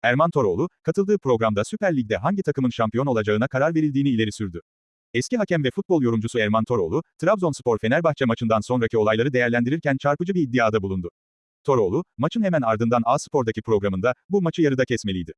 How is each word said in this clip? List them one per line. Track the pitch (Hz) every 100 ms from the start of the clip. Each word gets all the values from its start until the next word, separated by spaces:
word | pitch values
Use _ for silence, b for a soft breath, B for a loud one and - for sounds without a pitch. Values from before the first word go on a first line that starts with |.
Erman | - 123 165
Toroğlu, | 151 110 90 175 _
katıldığı | - 160 196 208
programda | 135 117 113 104
Süper | 107 214 196 147
Lig'de | 110 104
hangi | 127 196
takımın | 180 139 127
şampiyon | 117 113 117 139
olacağına | 117 104 107 117
karar | 131 151
verildiğini | 160 156 139 139
ileri | 117 107
sürdü. | - 104 85 _ _ _ _ _
Eski | 117 - 240
hakem | 202 170
ve | 135
futbol | 156 - 170
yorumcusu | 123 113 113 120
Erman | 107 110
Toroğlu, | 110 120 82 120 - _
Trabzonspor-Fenerbahçe | 165 214 180 135 - 110 113 143 165 147 131
maçından | 113 113 110
sonraki | - 123 117 113
olayları | 107 110 127
değerlendirirken | 127 120 120 120 160 147 135
çarpıcı | 143 147 175
bir | 185
iddiada | 139 123 113 107
bulundu. | 95 95 85 _ _ _ _ _
Toroğlu, | - 131 98 110 - -
maçın | 143 233
hemen | 202 165
ardından | 117 107 117 120
A | 117 143
Spor'daki | - 143 113 110
programında, | 113 107 101 92 113 123 _
"Bu | 196
maçı | 165 -
yarıda | 151 131
kesmeliydi." | 127 117 104 92 82